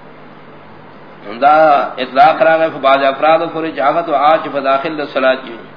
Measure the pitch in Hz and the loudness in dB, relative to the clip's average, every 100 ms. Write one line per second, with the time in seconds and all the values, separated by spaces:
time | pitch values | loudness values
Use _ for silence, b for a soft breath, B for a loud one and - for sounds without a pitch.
0 | - - - - - - - - - - | -20 -20 -20 -20 -20 -20 -20 -20 -20 -20
1 | - - 101 113 139 156 156 139 - - | -20 -20 -14 -2 2 4 4 2 0 -6
2 | 127 131 156 156 160 160 160 143 131 139 | -4 2 4 4 2 2 -2 -2 0 2
3 | 139 135 151 165 165 160 160 139 135 165 | 0 0 2 2 0 -8 -8 -4 -2 -2
4 | 170 139 147 160 151 139 135 135 160 151 | -2 0 2 0 -2 -4 -2 -2 -4 -6
5 | 143 139 131 131 120 110 - | -6 -2 0 0 -6 -16 -18